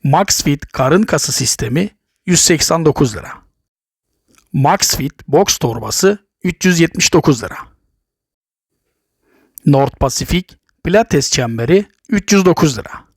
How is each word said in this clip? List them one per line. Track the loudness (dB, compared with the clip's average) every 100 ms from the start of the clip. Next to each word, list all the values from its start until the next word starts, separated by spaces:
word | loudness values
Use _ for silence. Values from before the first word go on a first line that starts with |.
Maxfit | 2 2 2 -2 -2 -4 -6
karın | -4 2 2
kası | 2 -2 -2
sistemi | -4 -4 -4 -4 -2 -4 _ _ _ -2
yüz | 0
seksen | 2 2 0 0
dokuz | 0 2 -2 -2
lira. | -14 -20 _ _ _ _ _ _ _ _ _ _ _
Maxfit | 0 2 2 -2 -4 -6 -8 0
box | 2 2 0
torbası | -2 -4 -8 0 0 0 _ _
üç | -8 -2
yüz | 0 2
yetmiş | 0 0 0
dokuz | 2 2 0
lira. | -4 -14 -20 _ _ _ _ _ _ _ _ _ _ _ _ _ _ _ _ _ _ -4 2
North | 2 2 -2
Pacific | -4 -4 -4 -4 -6 _ _ _
pilates | 0 0 2 0 0
çemberi | -4 -4 -4 0 0 0 _ _
üç | -4 2
yüz | 2
dokuz | 4 4 0 0
lira. | -12 -18 _